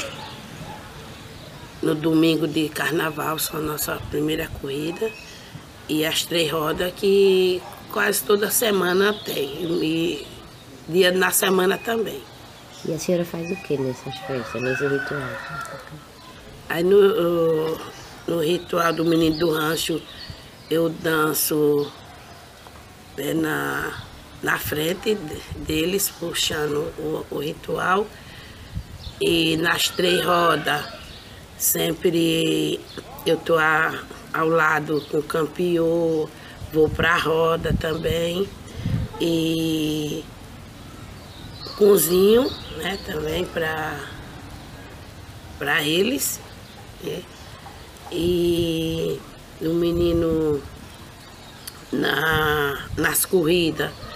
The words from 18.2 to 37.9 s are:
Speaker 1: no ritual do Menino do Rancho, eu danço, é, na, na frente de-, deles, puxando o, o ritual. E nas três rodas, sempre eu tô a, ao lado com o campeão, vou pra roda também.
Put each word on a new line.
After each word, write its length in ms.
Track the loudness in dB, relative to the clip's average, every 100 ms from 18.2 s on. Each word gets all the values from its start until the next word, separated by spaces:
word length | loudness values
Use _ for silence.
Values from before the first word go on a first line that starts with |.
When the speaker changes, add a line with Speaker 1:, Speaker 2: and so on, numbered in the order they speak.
| -4
Speaker 1:
no 140 | 0
ritual 500 | 0 0 0 0 2
do 120 | 2
Menino 340 | 4 4 4 4
do 120 | 2
Rancho, 520 | 2 0 0 -2 -4 -6 -16 -16 -16 -18 -14 -2
eu 200 | 2 2
danço, 1000 | 0 0 2 2 2 0 4 4 4 0 -6 -18 -20 -20 -20 -20 -20 -20 -20 -20 -20 -16 -6
é, 180 | -2
na, 680 | 0 0 0 -2 -2 -4 -8 -14 -16 -18 -6
na 160 | -2 -2
frente 560 | -2 -2 0 0 0
de-, 260 | 0 -2 -10 -10 -10 -2
deles, 440 | 0 2 0 -2 -4
puxando 720 | -6 -2 -2 0 0 0 -2 -4
o, 280 | -4 -4 -4
o 80 | -6
ritual. 680 | -4 -6 -4 -2 2 2 0 -6 -18 -18 -18 -18 -10 -10 -10 -12 -12 -2
E 360 | 2 4 4 2
nas 300 | 2 0 0
três 360 | 2 2 4
rodas, 600 | 4 4 4 4 2 -2 -4 -12 -16 -16 -18 -18 -16 -4
sempre 1200 | 0 2 0 2 2 4 4 4 2 2 2 -2 -6 -16 -14 -6 0
eu 100 | 0
tô 220 | 4 4
a, 340 | 6 4 2 -2 -10 -14 -4
ao 160 | 0 4
lado 560 | 4 4 2 2 -2 0
com 80 | -2
o 40 |
campeão, 1080 | 0 0 0 0 2 4 4 4 2 2 -2 -6 -16 -14 -2
vou 160 | 4 4
pra 280 | 6 2 4
roda 580 | 2 4 4 2 2 0
também. 680 | 0